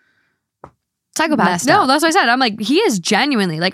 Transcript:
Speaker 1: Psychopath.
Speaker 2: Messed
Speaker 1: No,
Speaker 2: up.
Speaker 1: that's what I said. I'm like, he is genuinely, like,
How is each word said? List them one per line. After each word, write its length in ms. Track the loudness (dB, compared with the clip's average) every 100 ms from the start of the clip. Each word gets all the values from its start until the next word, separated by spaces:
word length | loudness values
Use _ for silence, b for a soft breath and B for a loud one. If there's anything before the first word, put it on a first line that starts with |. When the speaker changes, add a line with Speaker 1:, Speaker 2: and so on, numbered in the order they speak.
| _ _ _ _ _ _ -20 _ _ _ _ -4
Speaker 1:
Psychopath. 280 | -2 0 0
Speaker 2:
Messed 200 | 0 2
Speaker 1:
No, 140 | 2
Speaker 2:
up. 60 | 2
Speaker 1:
that's 160 | 0
what 60 | 2
I 100 | 2
said. 100 | 2
I'm 100 | 0
like, 200 | -2 -2
he 160 | -2 0
is 220 | 0 -2
genuinely, 600 | -2 0 0 0 -2 -2
like, 140 | -4